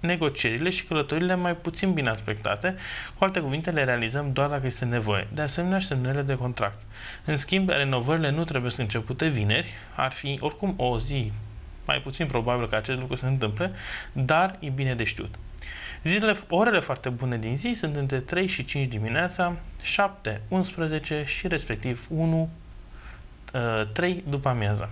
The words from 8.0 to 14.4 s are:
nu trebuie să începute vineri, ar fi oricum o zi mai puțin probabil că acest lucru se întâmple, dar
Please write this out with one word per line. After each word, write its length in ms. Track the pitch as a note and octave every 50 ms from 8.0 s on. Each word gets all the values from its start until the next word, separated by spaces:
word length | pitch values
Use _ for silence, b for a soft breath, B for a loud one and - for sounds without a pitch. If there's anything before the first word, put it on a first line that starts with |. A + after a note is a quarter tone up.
| A#2 C3 D#3 E3 D#3+ C#3+
nu 140 | C#3 D#3 E3+
trebuie 260 | E3 D3+ C3 A#2+ B2
să 100 | A#2 -
începute 480 | A#2+ G#2+ - A#2+ A2 - C3 - D#3 D#3+
vineri, 400 | D3 A#2 G#2 G2+ G#2+ C#3 F3 B B B B B B
ar 180 | - C3 C3
fi 260 | - - - C#3 C#3 -
oricum 340 | - D3+ - - - G3 E3+
o 220 | - B2+ B2+ B2 A2+
zi 340 | A2+ C3+ C#3+ C3+ A2+ G#2+ G#2 G#2+ G#2+ - - - - - - - - -
mai 100 | C#3 C3
puțin 260 | C3+ C#3 C#3 - E3+
probabil 420 | C#3+ C3 B2 A2+ A#2+ B2 B2 A#2 A2
că 60 | G#2+
acest 240 | G#2+ A2 - C3 B2+
lucru 160 | B2+ B2+ C3
se 120 | B2+ B2+
întâmple, 460 | C3 C3+ C3 A#2 G#2+ G#2 G#2+ E3+ F#3+ F#3+ B B B B B B B
dar 440 | B C3+ C3+ B2+ D#3 D#3+